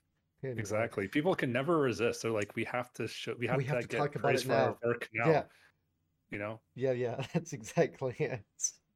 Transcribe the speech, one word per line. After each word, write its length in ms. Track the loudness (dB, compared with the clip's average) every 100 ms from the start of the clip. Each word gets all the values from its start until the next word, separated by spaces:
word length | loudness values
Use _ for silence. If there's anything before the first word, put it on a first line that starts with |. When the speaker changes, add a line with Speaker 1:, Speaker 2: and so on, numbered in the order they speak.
| _
Speaker 1:
<laughs> 300 | _ _ _
Anyway. 160 | -6 -4
Speaker 2:
Exactly. 480 | -2 0 0 -2 -2
People 300 | 2 2 2
can 160 | 2
never 260 | 0 2 4
resist. 440 | 4 4 0 0
They're 100 | 0
like, 240 | 0 0 -2
"We 80 |
have 280 | -2 -2 -4
to 120 | -6 -6
show, 300 | -6 -8 -4
we 80 | 0
have 120 | 0
Speaker 1:
We 60 | 0
have 120 | -2
Speaker 2:
to 40 |
Speaker 1:
to 60 | -2
Speaker 2:
get 100 | 0
Speaker 1:
talk 180 | -2 0
about 140 | 2
Speaker 2:
praise 120 | 2
Speaker 1:
it 40 | 2
Speaker 2:
for 80 |
our 160 | 2 2
Speaker 1:
now. 80 | 0
Speaker 2:
work 260 | -2 -2 -4
now." 160 | 0 4
Speaker 1:
Yeah. 140 | 4 2 -8 _ _ _ _ _ _ _
Speaker 2:
You 80 | -6
know? 200 | -6 -8 _
Speaker 1:
Yeah, 160 | -4 0
yeah, 320 | 0 0 -2 -4
<laughs> 40 |
that's 200 | -4 -4
exactly 640 | -8 -2 2 2 0 -6 -2
it. 260 | -4 -4 -10 -6 -6 -6 _